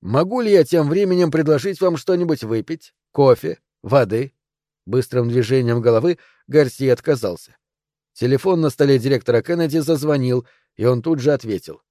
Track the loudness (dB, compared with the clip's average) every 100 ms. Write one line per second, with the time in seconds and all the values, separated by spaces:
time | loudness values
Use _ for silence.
0 | -2 -2 0 -2 2 4 4 2 0 0
1 | 0 0 0 0 0 0 0 -2 -2 -2
2 | -2 -2 0 -4 -4 -6 -6 -12 _ _
3 | _ 2 4 4 0 -10 _ _ 0 0
4 | 2 -2 -6 _ _ _ _ _ -4 -4
5 | -2 -2 -2 -2 0 0 0 0 2 2
6 | 0 -4 _ _ _ 0 0 0 0 0
7 | 0 -2 -2 -8 -14 _ _ _ _ _
8 | _ -6 -2 0 0 0 0 0 2 2
9 | 2 -2 0 0 0 -2 -2 -2 0 -2
10 | 0 -2 0 -2 -6 _ _ _ -2 0
11 | -2 -2 0 -2 -2 -8 -8 -20 _